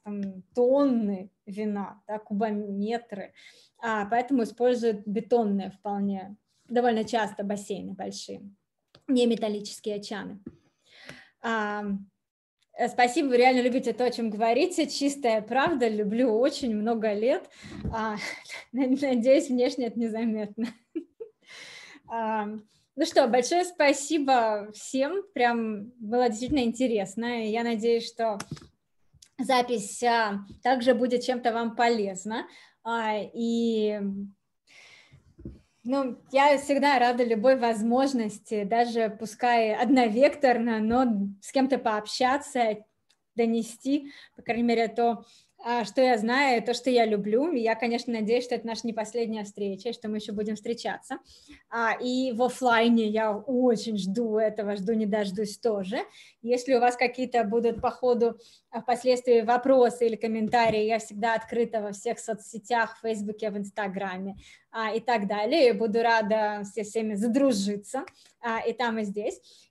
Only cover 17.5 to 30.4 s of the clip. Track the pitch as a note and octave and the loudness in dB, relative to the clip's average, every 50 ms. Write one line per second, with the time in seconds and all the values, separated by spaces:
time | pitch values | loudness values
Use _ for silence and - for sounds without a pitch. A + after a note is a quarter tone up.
17.5 | - - - - - - - - - A3+ A3 A3 G#3 G3+ - - - - - - | -20 -20 -18 -16 -14 -8 -8 -6 -4 -4 -4 -4 -4 -6 -8 -10 -10 -12 -14 -16
18.5 | - - - - - B3 C#4 B3+ C4 C4 C#4+ C4+ B3+ A#3+ G#3+ C4 C4+ D#4 - - | -16 -16 -14 -8 -2 -2 0 2 2 0 2 0 2 4 6 6 6 6 6 2
19.5 | B3+ B3 B3 C4 C4+ - A#3+ A3+ - A#3 A#3 A3+ G#3+ A3 A#3 A3+ G#3+ G#3+ G#3 G#3 | 0 2 2 0 0 -2 -4 -4 -2 -4 -4 -4 -2 -2 -2 -2 -2 -2 -6 -8
20.5 | G#3 A3+ A#3 - - _ _ _ - E4 E4+ _ _ - A4+ A4 _ _ _ - | -6 -6 -6 -6 -8 _ _ _ -12 -12 -12 _ _ -18 -18 -18 _ _ _ -20
21.5 | - - - - - - - - - D4 _ - A3+ A3+ A3 A3 A3 G#3+ G#3 G#3 | -20 -20 -18 -18 -20 -20 -20 -20 -20 -20 _ -10 -6 -4 -4 -2 -2 -2 -4 -6
22.5 | G#3+ G#3+ - _ _ _ _ _ - C4 D#4+ D#4 - F4+ C#4 A#3 A3+ B3+ B3 - | -8 -12 -14 _ _ _ _ _ -4 -4 -2 2 4 4 4 6 4 2 2 2
23.5 | E4+ F4 F4+ F4+ - - D4 C#4 C#4+ C#4+ - - D#4 D#4 C#4 C4+ C4 A#3+ A3+ A3 | 0 0 0 -2 0 2 4 4 4 2 -2 -2 -2 0 2 2 2 4 2 2
24.5 | G#3+ G#3 G3+ G#3+ G#3 - - - - C4 C4+ D4 F#4 G4+ F#4+ - - C4 A#3+ A#3+ | -2 -4 -6 -10 -16 -16 -14 -6 -2 -2 -2 -2 -2 -6 -8 -6 -2 2 2 2
25.5 | A#3 A#3 A3+ A3 G#3+ G3+ G3+ A#3+ - - A3 G#3 A#3 B3 B3+ A#3+ G#3+ G#3+ B3+ A#3+ | 2 0 -2 -4 -6 -8 -10 -14 -16 -14 -8 -2 0 2 2 2 0 -2 -4 -2
26.5 | D4+ C#4 A#3+ A3+ A3+ - C4 A#3 A#3 G#3 F#3+ F#3 - A3+ A#3 A#3+ A#3+ A#3 A3 G#3+ | 0 0 0 0 0 0 0 0 0 0 -2 -4 -6 -6 -6 -4 -4 -4 -2 -2
27.5 | G#3+ A#3 A#3 A#3 A#3 G#3 A3+ A#3 A#3 A3+ A3+ - - - A3+ A3+ G#3 G3+ - - | -2 -2 0 -2 -2 0 2 2 2 2 0 -4 -6 -4 -2 -2 -2 -4 -8 -12
28.5 | - - - - _ _ _ _ _ _ _ _ _ _ - _ _ - B3 B3+ | -14 -14 -16 -20 _ _ _ _ _ _ _ _ _ _ -20 _ _ -6 0 2
29.5 | C4 B3 A#3+ B3 A#3+ G#3+ G3 - - - A#3+ A#3+ A#3 A#3 A3 G#3 G3+ G3+ | 4 4 4 2 -2 -4 -4 -6 -8 -2 0 2 2 2 2 0 -2 -6